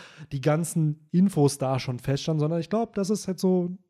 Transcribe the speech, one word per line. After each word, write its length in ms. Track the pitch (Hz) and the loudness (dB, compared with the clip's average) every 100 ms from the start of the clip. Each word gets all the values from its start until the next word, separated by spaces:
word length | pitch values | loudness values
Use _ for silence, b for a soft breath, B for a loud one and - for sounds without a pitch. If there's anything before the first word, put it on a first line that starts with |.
| B B 156 | B B -12
die 80 | 139 | -2
ganzen 680 | 147 156 165 165 156 151 _ | 0 0 0 0 0 0 _
Infos 460 | 175 196 160 143 - | 2 4 4 2 2
da 220 | 131 131 | -2 -2
schon 180 | - 123 | -4 -6
feststanden, 440 | - 139 - 156 | -4 -4 -2 -2
sondern 180 | 151 170 | -2 -2
ich 100 | 156 | -2
glaub, 240 | 214 226 | -4 -2
das 160 | 208 190 | -4 -2
ist 180 | 202 - | -2 -4
halt 120 | 185 | -2
so, 320 | 185 185 175 180 | 2 2 0 -8